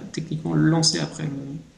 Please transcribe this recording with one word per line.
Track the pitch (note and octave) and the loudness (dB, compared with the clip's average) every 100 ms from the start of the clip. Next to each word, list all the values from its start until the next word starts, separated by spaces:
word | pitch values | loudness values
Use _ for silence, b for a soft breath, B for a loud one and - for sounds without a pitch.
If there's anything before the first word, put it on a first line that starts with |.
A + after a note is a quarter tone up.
| - | -8
techniquement | - D#3+ D#3 E3+ | -8 -6 -4 0
lancer | D#3 D#3 E3 D#3+ E3 | 4 6 6 4 2
après | D3+ - | -2 -4
le | D#3 C#3 C#3 D#3 - | -6 -6 -8 -12 -14